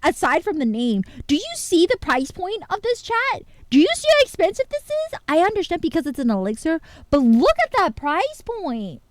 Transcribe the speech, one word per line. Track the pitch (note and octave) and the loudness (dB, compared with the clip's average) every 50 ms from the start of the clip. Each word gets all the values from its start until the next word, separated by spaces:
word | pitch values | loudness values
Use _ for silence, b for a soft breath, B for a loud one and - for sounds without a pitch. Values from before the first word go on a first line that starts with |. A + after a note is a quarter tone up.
| - | 0
Aside | D4+ - - - C4+ B3+ D#4+ F4 | 0 -2 0 0 0 0 0 0
from | - G4 D#4 | -2 -4 -2
the | C#4 | -2
name, | A#3 G#3+ A3 A#3+ B3 A3+ G3 G3 B B B A#3+ | -2 -2 -2 -2 0 0 0 -2 B B B -4
do | - C#4 | -2 -2
you | D4 G#4 D#5+ E5+ | -2 0 -4 -10
see | D#5+ - - - E4+ E4 | -10 -8 0 2 2 4
the | F4+ B4+ A#4+ | 4 2 0
price | - - - C4 C4+ C#4 | 0 -2 -2 -2 -2 -4
point | - - F#4 F4+ G#4 A4 D#4+ - | -6 -8 -8 -6 -6 -8 -8 -6
of | - G#4 G4 | -8 -6 -2
this, | A4+ A#4+ A#4 - | -2 -4 -4 -4
chat? | - A4+ A4+ A#4+ C5+ A#4+ - - b b b b b | -4 -2 -2 0 -2 -4 -6 -8 b b b b b
Do | - C4 | 4 4
you | D4+ F#4 - | 4 4 2
see | - - D5 | -2 2 2
how | D#5 D5 C#5+ | 4 4 4
expensive | - - - F#4+ E4+ G4+ - C5 - | 2 2 0 0 0 0 0 -6 -4
this | - D5 - | -4 -8 -6
is? | - D5+ D5+ D#5 D#5+ - - _ - | -4 -6 -6 -6 -6 -8 -14 _ 0
I | C#4+ D#4 | 2 2
understand | E4+ F#4+ A4 G#4 F#4 - E4+ F4 - | 4 2 2 -2 -4 -4 -4 -4 -4
because | E4 - E4 C4+ | -2 -2 -2 -4
it's | D4 C4+ - | -4 -6 -2
an | C#4 A#3+ | 0 0
elixir, | A3 G3 F#3 G3 A3 A3+ - D#4+ D#4+ E4 B B B B B B | 0 0 -2 -4 -6 -4 -2 -2 -2 -2 B B B B B B
but | - C#4+ | 0 2
look | C#4 A#3+ A3+ A3+ C#4 A#4 D#5+ - F5+ | 4 6 6 6 6 4 4 2 0
at | D#5 - | -2 0
that | B4+ G4 E4 A3 | 0 0 0 -2
price | - - C#4+ D4 E4 G4+ C#5 D#5 - - | -4 -4 -4 -2 0 -2 -2 -4 -8 -12
point. | - A#4 A#4 G4 E4 B3 A#3 G#3+ F#3+ D#3 A#2 _ _ | -10 -8 -6 -6 -6 -6 -6 -8 -10 -12 -14 _ _